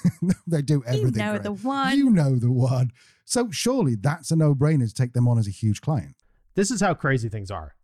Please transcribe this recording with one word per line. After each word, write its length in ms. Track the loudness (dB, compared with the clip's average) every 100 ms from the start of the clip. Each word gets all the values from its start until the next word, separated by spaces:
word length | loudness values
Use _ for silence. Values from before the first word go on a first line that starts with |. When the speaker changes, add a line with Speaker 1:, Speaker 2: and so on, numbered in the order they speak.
| -2
Speaker 1:
<laughs> 340 | -2 -4 -4 -2
they 140 | -4
do 140 | 0
Speaker 2:
You 100 | -2 0
Speaker 1:
everything 380 | 0 0 0
Speaker 2:
know 80 | -2
Speaker 1:
great. 120 | -4
Speaker 2:
the 80 | -6
one. 440 | -6 -4 -2 0 2
Speaker 1:
You 140 | 4
know 240 | 4 4
the 180 | 2 2
one. 380 | 2 2 2 -2 -4 _ _
So 260 | -4 -2 -2
surely 440 | -2 0 2 0
that's 360 | 0 -2 -4 -2
a 60 | 2
no-brainer 500 | 2 2 2 2 0
to 60 |
take 220 | -2 -2
them 120 | 0 2
on 120 | 2
as 80 | 0
a 40 |
huge 300 | -2 -2 -2
client. 360 | -2 -4 -6 -16 _ _ _ -2
Speaker 3:
This 140 | -2
is 120 | 0
how 100 | 0
crazy 380 | 0 -2 -2 -2
things 200 | -8 -10
are. 240 | -10 -12 -20